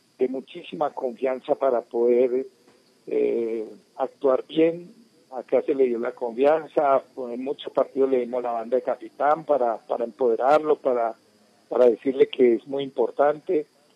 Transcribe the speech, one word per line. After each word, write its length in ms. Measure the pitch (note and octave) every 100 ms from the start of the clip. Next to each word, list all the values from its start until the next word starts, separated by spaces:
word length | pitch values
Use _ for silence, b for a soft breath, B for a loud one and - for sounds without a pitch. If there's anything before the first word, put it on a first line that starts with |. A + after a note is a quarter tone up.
| _ -
de 100 | B2+
muchísima 640 | C3 B2+ F3 D#3+ F3 D3
confianza 640 | - C3 A2+ C3 C3 -
para 260 | C#3+ C3+ A#2+
poder, 640 | - A#2+ A#2+ A#2+ B2+ B2+ C3 _ _ _ _ _ -
eh, 600 | B2+ A#2+ A#2 A2+ A2+ A2 G#2 _ -
actuar 480 | C3 - C#3 C3 -
bien. 460 | D3+ E3 E3+ F3 - _ _ _
Acá 300 | C3 - C3
se 120 | -
le 120 | C#3 B2+
dio 120 | A#2
la 140 | B2
confianza, 880 | B2 A#2+ A2+ C#3 D#3 D3+ - C#3+ C3+ - -
en 260 | B2 A#2+
muchos 300 | C3 D3 -
partidos 380 | - B2+ C3+ C3+
le 100 | B2+
dimos 220 | A#2 B2+
la 100 | A#2+
banda 240 | A#2 A#2 B2+
de 60 |
capitán 640 | C3 A#2+ - - C#3 D#3
para, 340 | D#3 C#3+ A#2+ G#2+
para 260 | - B2+
empoderarlo, 720 | A#2 - B2+ A2+ B2+ D3+ D3+ D3
para, 380 | C#3 B2 A2+ A2+ _ _ _ _ -
para 160 | A#2 B2
decirle 420 | G#2+ C#3 C3 D3
que 280 | - B2 A2
es 100 | -
muy 180 | C3+
importante, 800 | C#3 B2+ A2+ - C#3+ D3+ - D#3+ D3 _ _